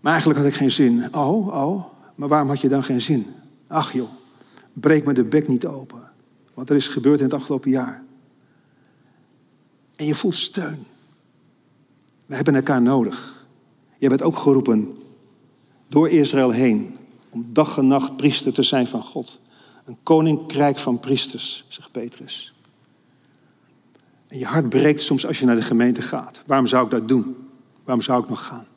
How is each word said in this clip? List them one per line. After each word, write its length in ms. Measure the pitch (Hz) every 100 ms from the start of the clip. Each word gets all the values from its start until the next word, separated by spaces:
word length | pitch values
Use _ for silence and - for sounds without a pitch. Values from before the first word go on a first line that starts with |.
Maar 120 | 143
eigenlijk 280 | 165 160 147
had 80 | 143
ik 100 | 139
geen 120 | 139
zin. 440 | - 131 120 120
Oh, 320 | - 143 208 202
oh, 380 | 143 143 196 175 - -
maar 140 | - 147
waarom 200 | 151 139
had 120 | 139
je 80 | 135
dan 140 | 139
geen 180 | 131 127
zin? 260 | 117 143 98 - - _ _
Ach 260 | 160 -
joh, 180 | 127 117 - _ _ _ - -
breek 320 | - 151 156
me 80 | 147
de 120 | 131
bek 240 | 110 151 147
niet 180 | 123 160
open. 440 | 143 131 - - _ _ _ _
Wat 160 | - 127
er 60 | 147
is 120 | 131
gebeurd 300 | 143 127 147
in 60 |
het 100 | 135
afgelopen 360 | 139 - 139 135
jaar. 320 | 131 123 - - _ _ _ _ _ _ _ _ _ _ _ _ _ _ _ _ _ _ _
En 100 | 151
je 80 |
voelt 220 | 143 202 175
steun. 500 | - - 165 156 113 _ _ _ _ _ _ _ _ _ _ _ _ _ _
We 80 |
hebben 200 | 135 151
elkaar 280 | 139 135 135
nodig. 640 | 120 135 110 85 - - _ _ _ _ _ _
Jij 100 | 139
bent 140 | 135
ook 140 | - -
geroepen 600 | 147 135 120 110 95 - - - _ _ _ _ _ _ _
door 200 | 147 160
Israël 420 | 160 143 139 127
heen 460 | 113 127 107 104 - - _ _
om 160 | 117 117
dag 260 | 117 151 -
en 80 | 131
nacht 300 | 135 131 -
priester 360 | 147 - -
te 100 | 120
zijn 240 | 127 139 120
van 160 | 117
God. 380 | - - 120 - _ _ _ _
Een 120 | - 113
koninkrijk 760 | - 160 160 147 - 139 143 135
van 220 | - 120
priesters, 640 | 131 131 - - - - -
zegt 220 | - -
Petrus. 640 | 127 113 - - - - _ _ _ _ _ _ _ _ _ _ _ _ _ _ _ _ _ _
En 120 | 135
je 60 |
hart 240 | 127 156 131
breekt 340 | 131 147 147
soms 240 | - 135 -
als 120 | 151
je 80 | 127
naar 80 |
de 80 | 117
gemeente 400 | 107 113 123 120
gaat. 400 | 123 135 117 - -
Waarom 200 | 139 123
zou 180 | 127
ik 60 | 117
dat 180 | 120 113
doen? 280 | 131 113 123 - - _ _
Waarom 200 | - 123
zou 180 | 107 123
ik 60 | 113
nog 160 | 117
gaan? 220 | - 117 110